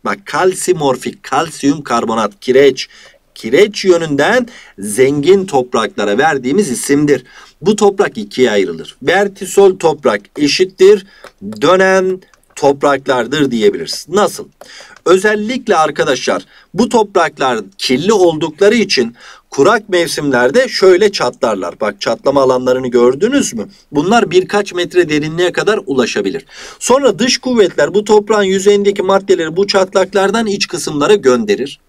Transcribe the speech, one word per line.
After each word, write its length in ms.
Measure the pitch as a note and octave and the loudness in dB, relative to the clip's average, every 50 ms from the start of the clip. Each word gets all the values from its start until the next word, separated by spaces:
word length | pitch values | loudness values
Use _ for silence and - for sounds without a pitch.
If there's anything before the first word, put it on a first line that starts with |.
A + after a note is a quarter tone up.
| _ | _
Bak, 220 | - G2+ G2+ _ | -6 -8 -6 _
kalsimorfik, 960 | - - D3 F3+ F#3 F#3 - - - F#3 E3 D3 C#3 B2+ A#2+ - B2 - _ | -8 -4 0 0 0 0 -2 -2 -2 -2 0 0 -2 -2 -2 -6 -12 -12 _
kalsiyum 600 | _ - C3 C#3 E3 D#3+ - - - C#3 C#3+ D3+ | _ -4 -4 -4 -4 -4 -8 -4 -2 -2 -2 -2
karbonat, 580 | C#3+ - B2+ A#2 A2+ A2+ A2+ A2+ A2 G2+ - _ | -4 -4 -2 -2 -2 -2 -2 -2 -4 -4 -6 _
kireç, 480 | - - B2 C3 C#3+ D#3+ - - - - _ - - - _ _ _ _ _ | -4 0 2 4 4 4 2 0 -10 -14 _ -20 -20 -20 _ _ _ _ _
kireç 500 | - - A2 A#2+ E3 G#3 G#3+ G3+ - - | -14 -8 -2 2 2 2 2 0 -4 2
yönünden 640 | F#3+ F3 E3+ E3 D#3+ C#3+ C#3 D3 F3 A3 B3+ B3 - - - - - _ - | 2 2 2 2 -2 -2 0 0 0 0 0 -2 -4 -10 -20 -20 -20 _ -14
zengin 680 | F#2+ G#2+ - A2+ B2+ C3+ D3 D3 C#3 E3 G3 G3 F#3 | -12 -8 0 2 2 2 2 0 2 4 4 2 2
topraklara 720 | - D3 C3 B2 - - A#2+ A2 G2+ - - G#2 G2+ G2+ A2 | 0 -2 -2 -2 0 -2 -2 -2 -2 -4 -4 -2 -2 0 0
verdiğimiz 520 | D3 D#3 C3+ C#3 A#2 B2+ D3 G3+ G#3 D3+ | 0 0 0 -2 -2 -2 0 0 0 -2
isimdir. 540 | A#2+ - - - D3 C#3+ D3+ D3 C#3+ - - _ - - - - _ _ | -4 -8 -2 -2 0 0 2 0 0 -2 -2 _ -20 -20 -20 -20 _ _
Bu 160 | C#3+ F#3 A3 | -2 -2 0
toprak 420 | G#3 G#3 G3+ G3 G3 G3 - - A#2+ | 2 2 0 2 2 -2 -2 -2 -8
ikiye 320 | G#2 G2+ - - B2+ A#2+ | -12 -10 -2 0 0 2
ayrılır. 460 | G#2+ G2+ F#2+ E2+ E2 D#2+ D2+ - - _ | 2 0 -2 -2 -4 -12 -14 -18 -18 _
Vertisol 760 | - C#3 E3+ F#3+ G3+ G3 F#3+ - G3 F3+ - G3+ G3 F#3+ F#3 F#3+ | -2 0 0 0 0 -2 -4 -10 -14 -2 2 4 4 4 4 2
toprak 420 | - D#3+ D3+ D3+ - B2 G#2+ G#2 G#2 _ _ C#3 | 0 0 0 0 -2 -2 -2 -2 -6 _ _ -2
eşittir 680 | D3 C#3+ C#3+ - F#3 F#3 _ _ F#3 G3 G#3+ G3+ F#3+ _ _ _ - - _ _ - G2+ G#2+ G#2+ | -2 -2 0 0 -2 -2 _ _ 6 6 6 4 2 _ _ _ -20 -20 _ _ -16 -14 -8 -2
dönen 600 | B2 D#3 F#3 F#3+ F#3+ F#3+ F#3+ F#3+ F#3 F#3 F#3 F#3 _ _ _ _ _ _ _ | 0 2 2 2 2 2 2 0 0 -2 -4 -6 _ _ _ _ _ _ _
topraklardır 960 | - - C#3 C#3+ C#3+ D#3 D3 C#3 C3+ C#3 C#3 C3+ B2 A#2 A2+ C#3 D#3 C#3+ B2 | -2 0 0 0 2 0 0 0 0 -2 -2 -2 -2 -2 -4 -2 -2 -2 0
diyebiliriz. 560 | A#2+ A2+ G#2+ G2+ F#2 E2+ D#2+ - - - - - | 0 2 2 0 0 0 -8 -10 -10 -12 -12 -4
Nasıl? 360 | E3 G3+ G3+ - - - - _ _ _ - - - - - - - _ _ | -2 0 0 0 -2 -8 -16 _ _ _ -20 -20 -20 -20 -20 -20 -20 _ _
Özellikle 720 | D#3+ F3 F#3+ F#3+ G#3+ A3 G#3+ G#3 G#3+ C4 C4+ C4+ - G3 | 2 2 2 2 0 -2 -2 -4 -4 -6 -6 -2 -2 0
arkadaşlar 680 | D#3+ D#3 D3+ C#3+ - E3 D#3 C3 B2 - - G2+ F#2 - _ _ - _ _ - | 0 0 -2 0 -2 -2 -2 -2 -2 -2 -4 -4 -4 -6 _ _ -20 _ _ -2
bu 140 | E3+ A#3+ A#3 | -2 -2 2
topraklar 720 | - A#3 G#3+ G3+ - F#3 E3 D#3 D3 D3 C#3+ C3 B2 A2 G2 G2 _ _ | 2 0 0 2 0 0 0 0 -2 -4 -4 -2 -2 -4 -6 -10 _ _
kirli 340 | - - B2+ B2+ D#3 G3 | -4 -2 -2 -2 0 0
oldukları 640 | A3+ G3 F3+ E3+ D#3+ D#3 D#3+ D#3+ D3+ - G3 G3+ A#3 | 2 4 4 2 2 0 -6 -6 -2 2 2 2 4
için 400 | A#3+ G3+ G#3 - C#3 A#2 A2+ A#2 _ - - - - _ _ | 2 0 0 0 -2 -2 -4 -6 _ -20 -20 -20 -20 _ _
kurak 380 | - - C#3+ F#3 A3+ A#3+ A3 - | -2 2 2 4 2 2 -2 -2
mevsimlerde 800 | F3+ F3 E3+ D3+ - - D3+ C#3+ C3 A#2+ B2 B2+ - A#3+ C4+ A#3+ | -2 -2 -2 -2 -4 -6 -4 -2 0 2 0 2 2 2 0 0
şöyle 440 | - - G3 F#3+ F#3 F3 G#3+ G3+ | -2 2 4 4 4 4 2 0
çatlarlar. 680 | - - D3 B2 - _ - A#2 G#2+ F#2+ F#2 F2 E2+ _ | 0 -2 -4 -6 -4 _ -4 -4 -2 -4 -6 -10 -8 _
Bak, 200 | A2 G#2 G2+ _ | -6 -6 -6 _
çatlama 420 | - C3 A#2 A2+ - C#3 C#3 C#3 | -4 -4 -4 -2 -2 0 2 2
alanlarını 460 | C3+ B2+ B2+ B2+ B2+ B2+ B2+ B2+ C3 B2+ | 2 2 2 0 0 0 -2 0 -2 0
gördünüz 680 | A#2+ A#2+ A#2+ B2 C3 C#3+ F#3 A#3 C#4 C#4 - - - | 2 4 4 4 2 2 -2 0 0 0 -2 -2 -6
mü? 140 | A2+ G2+ - - _ _ _ | -10 -10 -10 -14 _ _ _
Bunlar 380 | - D3 D3+ F#3 A3 A#3 G#3 D#3+ | -4 -4 0 2 2 2 0 2
birkaç 440 | E3 F#3 F#3 F3+ - G#3 G3+ - F3 | 0 0 0 0 -4 -4 -4 -4 -6
metre 340 | F3+ F3 E3+ F3+ F3+ F3 D3 | -6 -6 -2 0 0 0 0
derinliğe 440 | D3+ D3 D3 D#3 D#3+ E3 F3+ F3 | 0 -2 -2 -4 -4 -2 -2 -2
kadar 280 | D3 D#3 D3+ F3+ G#3+ G3+ - | -2 -2 -2 -2 -2 -2 -4
ulaşabilir. 600 | - C#3 B2+ A#2 G2+ - A2 G2 F#2+ F2 D#2+ - _ - - - - - _ | -4 -2 -2 -2 -2 -2 -4 -4 -4 -6 -8 -12 _ -20 -20 -20 -20 -18 _
Sonra 400 | - - A#3 C#4 C#4+ B3+ - D#3 | 0 0 0 2 4 2 0 0
dış 200 | A#3+ B3+ - - | -2 -2 -2 -4
kuvvetler 560 | - B3+ B3+ A#3 G3+ E3 - - D3 - D#3+ | -2 -2 2 2 2 2 2 0 -2 0 0
bu 100 | G#3 G#3 | -2 2
toprağın 380 | G#3+ G#3+ G#3+ G#3 G#3 A3 G#3 | 4 2 2 2 2 0 0
yüzeyindeki 600 | G3+ F#3+ F#3+ G3 F#3+ G3+ G#3 G3+ G3+ G3+ G3 G#3 | 2 0 0 2 2 2 2 4 2 0 0 0
maddeleri 540 | F#3 F#3 F#3+ G3 G3 - F#3+ E3+ E3 D#3+ D#3+ | 0 0 0 0 2 2 0 0 0 -4 -2
bu 100 | F3 G3+ | -2 -2
çatlaklardan 800 | G3+ - G3 F#3+ F#3+ - G3+ F#3 F#3 - G3+ F#3+ G3 G3 A3+ A#3 | 0 0 0 0 0 0 -2 -2 0 0 0 0 0 0 -2 -2
iç 200 | G#3+ G3 G3+ - | -2 -4 -4 -6
kısımlara 480 | - - D#3+ - - D#3 C#3+ C#3+ - - | -6 -6 -8 -8 -6 -4 -2 2 2 2
gönderir. 680 | C#3 - C3 B2 A#2+ A2+ G#2 G2+ G2 B2+ C#3 - _ _ | 4 4 2 2 2 0 -2 -2 -2 -4 -10 -10 _ _